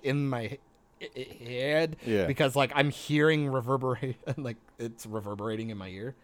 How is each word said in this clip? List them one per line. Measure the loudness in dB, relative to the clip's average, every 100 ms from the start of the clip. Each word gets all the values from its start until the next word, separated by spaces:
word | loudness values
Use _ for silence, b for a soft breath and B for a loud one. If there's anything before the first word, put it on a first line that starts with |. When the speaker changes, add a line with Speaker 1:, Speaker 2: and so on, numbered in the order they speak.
Speaker 1:
in | 0 0 0
my | -2 -4 -10 _ _ _ _
he-, | -12 -10
he-, | -12 -14 -8 -4
head. | 2 2 2 -2
Speaker 2:
Yeah. | 0 2 4
Speaker 1:
Because, | 4 2
like, | 4 4
I'm | 4 2
hearing | 0 0 4 6 4 2
reverberate, | 0 0 0 0 -2 -4 -6 -6
<laughs> | -6
like, | -6 -8 _ -10
it's | -8 -8 -8
reverberating | -6 -6 -4 -4 -4 -4
in | -8
my | -10
ear | -8 -10 -10